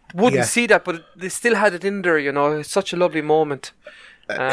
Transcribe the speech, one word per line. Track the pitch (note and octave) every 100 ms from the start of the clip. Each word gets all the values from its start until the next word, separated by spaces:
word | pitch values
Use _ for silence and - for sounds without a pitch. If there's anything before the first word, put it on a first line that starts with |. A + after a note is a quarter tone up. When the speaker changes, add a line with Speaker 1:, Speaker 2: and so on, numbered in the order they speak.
| -
Speaker 1:
wouldn't | F3 A#3+ C3
Speaker 2:
Yeah. |
Speaker 1:
see | A#2+ A#3 A#3
that, | F#3
but | F3+ E3 - E3+
they | F3+
still | - A#3+ G#3
had | G#3
it | F3
in | G3 G3+
there, | F3+ D#3
you | C#3+
know. | C#3+ D3
It's | D3+ D3
such | G3+ F#3+
a | F3
lovely | F3 D#3
moment. | D3+ D#3 D3+ C#3 - - - - - - -
Speaker 2:
Uh, | G#2 C3